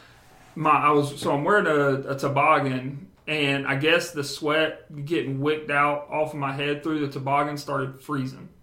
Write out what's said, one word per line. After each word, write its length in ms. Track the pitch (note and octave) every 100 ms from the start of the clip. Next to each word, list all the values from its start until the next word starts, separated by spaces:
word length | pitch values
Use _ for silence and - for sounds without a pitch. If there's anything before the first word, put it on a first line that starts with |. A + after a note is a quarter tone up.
| - - - - -
My, 160 | - D#3
I 200 | C#3+ D3
was, 280 | D3 C#3 -
so 120 | E3+
I'm 120 | C#3+
wearing 220 | E3 G#3 E3+
a, 460 | D3+ C#3 C3+ C3+
a 40 | C3+
toboggan, 920 | C#3+ C#3 D#3 D3 C#3 B2+ C3 C#3+ - _ -
and 380 | D3+ C#3 C#3 C3
I 80 |
guess 380 | C3+ D3+ E3+ E3+
the 100 | D3
sweat 800 | C3+ - D3+ D#3 D#3 - - D3
getting 360 | C#3+ D#3+ C3 C3+
wicked 300 | D3 D#3 D3+
out 340 | C#3+ D3 C#3+ -
off 200 | D3+ D3+
of 60 | D3+
my 140 | C#3
head 320 | C3+ C#3+ D3
through 160 | D#3+ D#3
the 40 | C#3
toboggan 440 | C#3 C3+ C#3+ D3 C#3+
started 440 | - C#3 C3+ -
freezing. 480 | - C#3+ C3 - - -